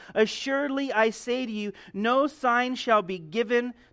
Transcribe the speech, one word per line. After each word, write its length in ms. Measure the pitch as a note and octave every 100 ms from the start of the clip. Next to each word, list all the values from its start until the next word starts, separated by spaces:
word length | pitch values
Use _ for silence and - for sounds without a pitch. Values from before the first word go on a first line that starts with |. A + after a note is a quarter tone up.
| - -
Assuredly, 760 | A3 - C4+ C#4 C#4+ C4+ C4+
I 180 | G#3 A3+
say 360 | A3 A#3+ B3 B3
to 60 |
you, 200 | G#3+ G#3 - -
no 340 | G3 A3 C4 C#4+
sign 480 | - B3 A#3+ B3+
shall 280 | B3 - G#3+
be 160 | F3+ F#3
given 560 | D#3+ G#3+ A3+ A#3+ B3 - _